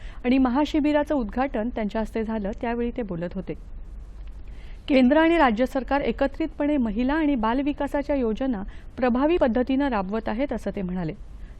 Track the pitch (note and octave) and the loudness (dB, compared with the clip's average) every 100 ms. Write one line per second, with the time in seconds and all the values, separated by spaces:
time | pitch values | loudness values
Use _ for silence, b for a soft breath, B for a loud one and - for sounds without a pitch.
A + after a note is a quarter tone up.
0 | B B B3+ C4+ B3 C4 D4 D#4 D4+ D4 | B B 2 4 4 4 2 2 4 4
1 | D4 D4 G#3 A#3+ C#4 A3+ A#3 A#3 G#3 A3+ | 2 0 0 -2 -2 0 -2 -2 -2 -2
2 | G#3+ A3+ A3 A3 G3 A3+ A#3+ A#3 A#3+ B3 | -2 -2 -2 -2 -4 -4 -4 -2 -2 -4
3 | G3 E3+ F3 F#3+ E3+ D3+ - - - - | -6 -4 -6 -6 -8 -10 -10 -14 -12 -14
4 | - - - - - B B B - C4+ | -14 -14 -14 -12 -12 B B B 2 6
5 | B3 D4+ E4 E4+ C4 G#3+ B3+ C4+ - C#4 | 6 6 6 6 4 4 0 -2 0 0
6 | - - C#4 - D#4+ - D4 D4 A3+ G#3 | 0 0 0 -2 -4 -2 0 2 0 0
7 | B3+ D#4+ D4 A3+ A3 C4 C#4 C#4 C#4 C#4+ | 0 2 2 2 2 0 0 -2 -2 -2
8 | C#4 C#4+ A3+ G#3+ C4 G3+ G3 B B - | 0 0 0 0 -2 -2 -6 B B 0
9 | B3 B3 D4+ F4+ C#4 A#3+ B3 C4+ C#4+ G#3+ | 2 4 4 4 4 2 2 2 2 0
10 | F#3+ A3 A3 G#3+ C#4+ A3+ G3+ G#3 F3+ F#3 | -2 -4 -4 -2 -2 -4 -4 -4 -4 -2
11 | D#3+ - - B B | -4 -6 -12 B B